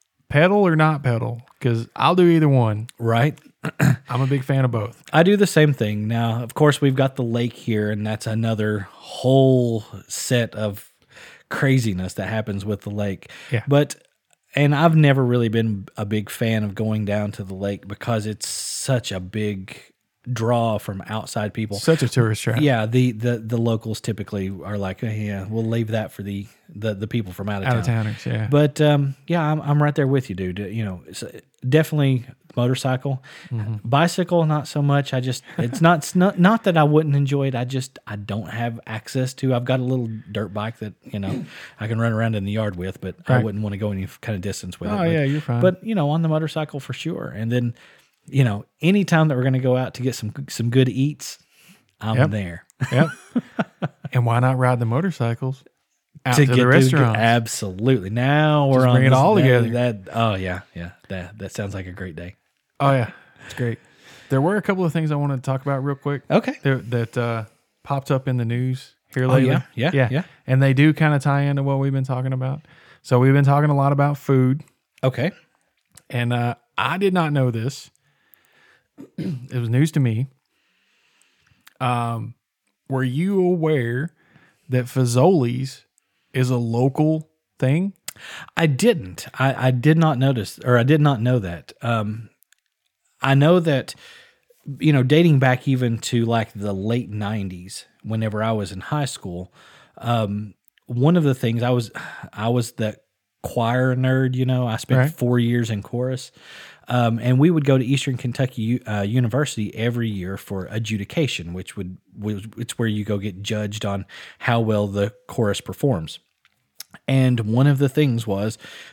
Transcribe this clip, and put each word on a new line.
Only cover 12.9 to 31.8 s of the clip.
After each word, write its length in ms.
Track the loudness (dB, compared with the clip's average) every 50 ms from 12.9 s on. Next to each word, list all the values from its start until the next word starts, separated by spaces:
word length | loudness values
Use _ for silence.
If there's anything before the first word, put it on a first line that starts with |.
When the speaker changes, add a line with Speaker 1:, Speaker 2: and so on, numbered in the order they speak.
| -6 -6 -4 -4 -6 -8 -12 -20 -20 -20 -10 -6
Speaker 1:
Yeah. 120 | -6 -4 0
Speaker 2:
But, 280 | 2 2 2 2 2 -4 -14 _ _ _ _ _ _ _ _ _ _ 0
and 200 | 2 2 2 4
I've 200 | 4 4 6 6
never 260 | 6 6 6 6 4 2
really 240 | 2 2 2 2 2
been 380 | 2 0 0 0 -2 -4 -8 -10 -10
a 100 | -10 -6
big 240 | -4 -2 -4 -4 -4
fan 340 | -6 -4 -2 0 0 0 -2
of 100 | -4 -4
going 300 | -4 -4 -2 -2 -2 -2
down 260 | -2 -2 -2 -4 -4 -6
to 100 | -10 -10
the 80 | -10 -8
lake 320 | -6 -4 -4 -6 -6 -10
because 380 | -14 -14 -10 -4 -4 -2 -2 -2
it's 220 | -6 -8 -10 -10 -10
such 600 | -10 -10 -10 -10 -10 -8 -4 -2 -2 -2 -2 -4 -8
a 60 | -8
big 580 | -8 -8 -6 -4 -4 -4 -4 -6 -10 -14 -16 -20 -20 _ _ _ _ _ _ _ -10 -8
draw 460 | -6 -4 0 0 0 2 2 0 -2
from 240 | -4 -4 -8 -10 -10 -10
outside 460 | -8 -10 -10 -8 -8 -6 -6 -6 -4 -4
people. 240 | -6 -6 -6 -6 -4
Speaker 1:
Such 240 | 0 0 2 2 0
a 40 | 0
tourist 340 | 2 2 2 2 0 -2 -2
trap. 160 | -2 0 2
Speaker 2:
Yeah, 240 | 2 2 2 0 0
the, 260 | 0 2 2 2 2 0
the, 240 | -2 -2 -2 -2 -2
the 180 | -4 -4 -2
locals 420 | 0 0 0 0 -2 -4 -6 -8 -8
typically 480 | -6 -8 -6 -6 -8 -8 -6 -6 -6 -6 -8 -10 -10
are 140 | -8 -8
like, 260 | -6 -6 -6 -8 -6 -6
"Oh, 40 |
yeah, 380 | -6 -6 -4 -6 -6 -6 -8 -8 -6
we'll 160 | -4 -4 -2
leave 220 | -2 -2 -2 -2 -2
that 220 | -4 -4 -4 -6
for 120 | -10 -10 -10
the, 240 | -8 -8 -8 -8 -12 _ _ _ -20
the, 240 | -12 -8 -6 -6 -4
the 140 | -4 -6
people 240 | -4 -4 -4 -4 -6 -8
from 160 | -8 -6 -6
out 120 | -4 -4 -2
of 40 | 0
Speaker 1:
Out 80 | 0
of 80 | 0 0
Speaker 2:
town." 200 | 0 -2 -2 -2
Speaker 1:
towners, 200 | -4 -6 -6 -6
yeah. 220 | -6 -4 -4 -2 2
Speaker 2:
But, 300 | 2 4 4 2 2 2
um, 340 | 2 4 4 2 0 -2 -4 -8 _
yeah, 140 | -4 -2 -2
I'm, 200 | 0 0 -2 -2
I'm 200 | 0 0 2 2 2
right 120 | 2 2
there 120 | 0 0
with 220 | 2 2 0 -2 -4
you, 60 | -6
dude. 240 | -6 -6 -6 -6 -6
You 240 | -8 -6 -6 -6 -6
know, 180 | -6 -6 -10 -12
it's, 160 | -16 -14 -14 -14
uh, 160 | -14 -14 -18 -20 _ _ _ -2
definitely 580 | 2 4 4